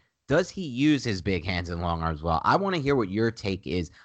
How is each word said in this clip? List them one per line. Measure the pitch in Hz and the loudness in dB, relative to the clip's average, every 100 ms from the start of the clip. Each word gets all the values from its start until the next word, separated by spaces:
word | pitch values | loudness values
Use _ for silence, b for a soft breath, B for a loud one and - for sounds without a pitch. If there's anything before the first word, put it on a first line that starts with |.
| _ _ - | _ _ 0
does | 147 185 | 0 0
he | - | -4
use | 165 123 151 143 | -6 0 2 4
his | 120 95 | 0 -2
big | 92 92 | 0 -2
hands | 82 90 87 | 0 -4 -2
and | 85 | -2
long | 87 82 | -2 0
arms | 82 76 | -2 -2
well? | 80 80 | 0 2
I | - | 4
wanna | 175 196 175 | 2 2 0
hear | 135 | 2
what | 139 101 | 2 2
your | 101 113 | 0 0
take | 113 101 95 - | -2 -4 -4 -2
is | 90 80 b | -4 -4 b